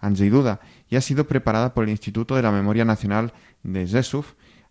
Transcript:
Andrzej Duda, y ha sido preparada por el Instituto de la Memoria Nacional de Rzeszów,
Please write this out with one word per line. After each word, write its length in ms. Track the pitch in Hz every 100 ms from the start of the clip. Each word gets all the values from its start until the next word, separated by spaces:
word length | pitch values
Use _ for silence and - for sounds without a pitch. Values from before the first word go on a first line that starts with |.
Andrzej 280 | 101 98 101
Duda, 300 | 123 131 101 - - _
y 80 | 123
ha 40 |
sido 240 | - 139 147
preparada 480 | 135 117 110 123
por 120 | 123 110
el 40 |
Instituto 460 | 107 - 101 113 135
de 60 |
la 100 | 117
Memoria 320 | 101 98 110
Nacional 480 | 113 107 101 104 113 - - _
de 220 | - 95 90
Rzeszów, 480 | 113 127 135 143 - _ - _